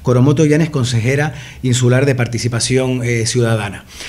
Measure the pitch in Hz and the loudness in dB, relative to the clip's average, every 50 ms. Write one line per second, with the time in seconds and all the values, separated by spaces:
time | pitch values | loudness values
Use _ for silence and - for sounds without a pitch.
0 | - 131 123 123 123 147 147 160 160 147 147 156 170 170 - 139 120 123 123 113 | -2 0 2 4 4 4 4 4 4 4 4 2 2 0 0 -2 -2 -2 -2 -2
1 | 107 127 139 139 147 156 - - - - - - - 127 120 123 123 120 127 127 | 0 0 0 0 -2 -4 -6 -10 -14 -18 -12 -6 -2 -2 0 2 2 2 4 4
2 | 131 139 131 131 117 - 120 110 - 127 127 120 - - 131 131 131 127 127 127 | 2 2 2 0 -2 -2 -4 -4 -4 -4 -4 -2 -2 0 0 0 0 0 -2 -2
3 | 123 120 120 117 113 113 - 123 120 113 113 110 98 107 92 - - - - - | -2 -2 -2 -2 -2 -2 0 0 0 2 0 0 -2 -4 -8 -12 -16 -18 -18 -16
4 | - | -16